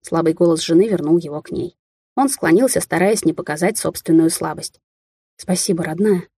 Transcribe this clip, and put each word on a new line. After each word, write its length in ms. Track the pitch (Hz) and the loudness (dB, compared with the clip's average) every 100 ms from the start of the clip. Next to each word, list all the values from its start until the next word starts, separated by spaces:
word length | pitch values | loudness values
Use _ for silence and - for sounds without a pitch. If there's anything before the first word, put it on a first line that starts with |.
Слабый 320 | - 165 156 | -4 -2 0
голос 300 | 160 175 160 | 2 2 2
жены 260 | - 165 214 | 2 2 4
вернул 300 | 190 147 170 | 0 2 0
его 240 | 156 147 | 0 -12
к 100 | - | -10
ней. 240 | - - _ _ _ _ - | -8 -8 _ _ _ _ -2
Он 120 | 277 | -2
склонился, 520 | - 170 170 254 170 | 0 2 4 4 0
стараясь 440 | - 165 190 214 | -2 0 2 2
не 100 | - | 0
показать 420 | 196 170 151 175 220 | -4 -6 -2 -2 -2
собственную 540 | 160 - - 165 165 | -6 -8 2 4 4
слабость. 500 | 165 160 156 - _ _ _ _ _ _ _ | 0 -8 -8 -12 _ _ _ _ _ _ _
«Спасибо, 480 | - 180 - 170 | -6 -4 -2 -2
родная». 440 | 165 156 214 185 - | -4 -2 2 2 -2